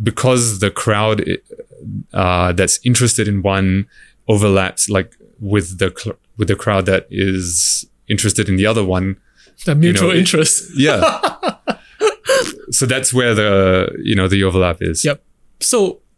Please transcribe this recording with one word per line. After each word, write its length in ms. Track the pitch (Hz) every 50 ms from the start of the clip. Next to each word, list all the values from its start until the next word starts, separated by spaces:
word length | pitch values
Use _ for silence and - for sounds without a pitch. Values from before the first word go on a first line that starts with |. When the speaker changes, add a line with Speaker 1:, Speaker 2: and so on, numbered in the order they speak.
Speaker 1:
because 560 | 107 117 - - - 127 127 123 120 113 104
the 140 | 92 104 98
crowd, 520 | - - - 113 104 101 110 110 107 104 - - 92 - _ - - - - - - - - 101 101 101 - _
uh, 420 | - 95 95 90 90 90 90 90 87
that's 260 | 92 92 - - - -
interested 440 | 127 120 110 123 113 - - 107
in 160 | 104 101 98 92
one 420 | 98 95 98 95 95 92 98 98 - _ - - _ _ _ _
overlaps, 640 | - 110 101 107 101 95 95 95 - - - - -
like, 240 | 104 95 95 - _ _ _ _ _ -
with 380 | 107 98 104 101 90 87 92
the 160 | 87 95 90 -
cl-, 220 | - - 113 - _ _ _ _
with 100 | 107 104
the 80 | 90 98
crowd 320 | - - 110 101 98 92
that 180 | 98 95 92 - -
is 760 | 101 98 98 98 95 92 90 87 85 - - - - - - _ _ _ _
interested 420 | - 113 95 - 104 - - 104 104
in 60 | 95
the 100 | 92 101
other 180 | 107 113 98 101
one, 340 | 92 92 90 92 98 95 - _ _ _ _ _ _ _ - -
Speaker 2:
The 80 | 175 147
Speaker 1:
you 20 |
know, 40 | 147
Speaker 2:
mutual 280 | 165 170 175 190 185 180
Speaker 1:
it 60 | 180
Speaker 2:
interest. 540 | 170 185 - - 156 156 156 - - - - -
Speaker 1:
Yeah. 440 | 143 143 151 135 104 330 311 - - - - -
Speaker 2:
<laughs> 240 | - 381 339 - - - 311 - - - - - - 427 415 - - - - 539 539 494 - - - - -
Speaker 1:
So 160 | - - 139
that's 260 | 117 127 135 131 - 123
where 220 | 127 123 120 110
the, 560 | 107 107 104 98 98 95 92 92 92 92 - - - -
you 120 | 107 107
know, 120 | 98 95
the 160 | 92 98 98 95
overlap 380 | 95 90 92 92 87 85 -
is. 240 | 92 85 80 - -
Speaker 2:
Yep. 160 | 151 139 - _ _ _ _ _ _ _ -
So 420 | - - 247 226 196 180 - - _ _ _